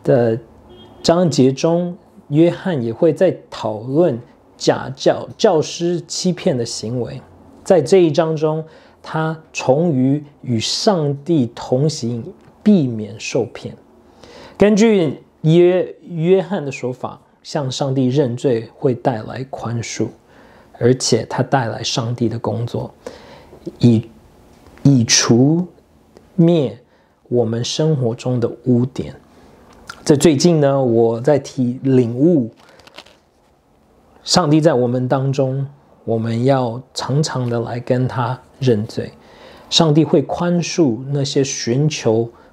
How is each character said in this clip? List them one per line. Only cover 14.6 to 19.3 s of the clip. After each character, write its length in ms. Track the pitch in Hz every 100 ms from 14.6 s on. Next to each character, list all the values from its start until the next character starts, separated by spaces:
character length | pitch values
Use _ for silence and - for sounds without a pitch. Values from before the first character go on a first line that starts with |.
| 202
据 480 | 208 226 208 160 - - _
约-， 520 | 156 170 175 185 - -
约 400 | - 170 165 190
翰 220 | 165 190
的 80 | 143
说 200 | 131 123
法， 280 | 127 113 - _ _
向 280 | - 160 135
上 240 | 127 139
帝 140 | 135 127
认 280 | 135 135 120
罪 320 | 147 113 117
会 200 | - 139
带 280 | 120 - 113
来 220 | 113